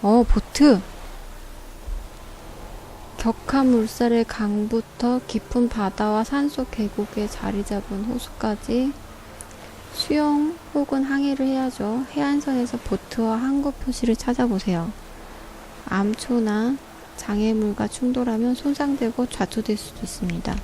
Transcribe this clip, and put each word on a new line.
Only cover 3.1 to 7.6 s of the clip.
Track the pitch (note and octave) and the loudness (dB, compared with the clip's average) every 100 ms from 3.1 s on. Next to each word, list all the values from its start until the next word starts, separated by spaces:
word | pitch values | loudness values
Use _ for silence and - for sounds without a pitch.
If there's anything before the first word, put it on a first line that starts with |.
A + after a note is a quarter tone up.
| - | -2
격한 | A3+ A3+ - C4+ C4 | 0 0 2 4 6
물살의 | A#3+ A3 - A#3+ A#3 | 6 4 2 4 4
강부터 | A#3 - G#3 G#3 G#3+ A3+ - - A#3+ B3+ B3 | 2 0 0 0 2 0 -2 -2 0 0 0
깊은 | A3 - B3 A#3+ | -6 0 2 2
바다와 | A3+ G3 - G#3+ G#3+ | 2 -2 0 2 2
산속 | A3+ C#4 C#4+ C#4+ B3+ | 2 0 0 0 -4
계곡에 | - G#3 - G#3 - G#3 | -2 -2 -2 -4 -2 -4
자리 | - G3 G3 | -4 -4 -2